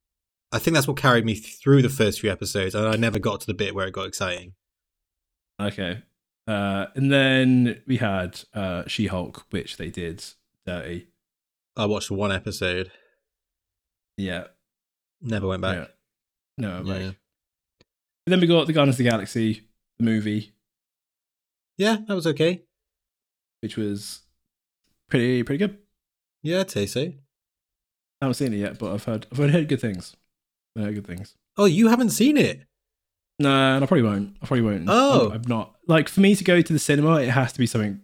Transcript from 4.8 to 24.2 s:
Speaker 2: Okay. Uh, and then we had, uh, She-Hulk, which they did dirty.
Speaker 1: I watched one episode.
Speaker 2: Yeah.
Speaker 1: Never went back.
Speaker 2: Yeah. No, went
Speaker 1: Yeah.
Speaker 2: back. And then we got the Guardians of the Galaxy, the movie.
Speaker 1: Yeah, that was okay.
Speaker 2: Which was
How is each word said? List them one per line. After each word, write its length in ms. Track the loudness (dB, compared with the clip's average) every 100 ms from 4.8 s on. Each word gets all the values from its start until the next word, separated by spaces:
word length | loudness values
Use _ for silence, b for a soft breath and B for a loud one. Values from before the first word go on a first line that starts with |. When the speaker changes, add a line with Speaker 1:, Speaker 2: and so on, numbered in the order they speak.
| _ _ _ _ _ _ _ -8
Speaker 2:
Okay. 440 | -8 -6 -8 -8 -14 _ _ _ -6
Uh, 400 | -4 -2 -4 -6 -2
and 160 | 0
then 720 | 2 2 4 4 4 2 0 -4
we 100 | -2
had, 440 | 0 -2 -4 -10 -12
uh, 300 | -8 -6 -6 -6
She-Hulk, 640 | -4 -4 -4 -8 -14 -10
which 280 | -10 -8 -10
they 120 | -10
did 340 | -8 -10 -10 -16 -20 _ _ -10
dirty. 400 | -10 -8 -12 -14 _ _ _ _ _ _ -4
Speaker 1:
I 120 | -2
watched 240 | -2 -4
one 200 | -4 -2
episode. 600 | -2 -6 -4 -4 -4 -6 b b b _ _ _ _ _ _ _ _ _ -8
Speaker 2:
Yeah. 300 | -6 -6 -10 _ _ _ _ _ _ _
Speaker 1:
Never 260 | -6 -4 -4
went 160 | -4
back. 120 | -4 -6
Speaker 2:
Yeah. 100 | -10 _ _ _ _ _ _ -10
No, 140 | -8 -8
went 40 | -8
Speaker 1:
Yeah. 60 | -8 -8
Speaker 2:
back. 100 | -12 _ _ _ _ _ _ _ _ _ _ -2
And 40 |
then 60 | 2
we 60 | 4
got 220 | 4 2
the 60 |
Guardians 220 | 2 2 2
of 20 |
the 100 | 2
Galaxy, 520 | 0 -2 -2 -2 -2 _ _ _ -2
the 60 |
movie. 500 | 0 0 -2 -4 -6 _ _ _ _ _ _ _ _ _ _ _ _ -2
Speaker 1:
Yeah, 200 | 0 0 -2
that 60 |
was 140 | -4 -2
okay. 360 | 2 0 0 _ _ _ _ _ _ _ _ _ _
Speaker 2:
Which 140 | -10 -4
was 440 | -4 -4 -8 -16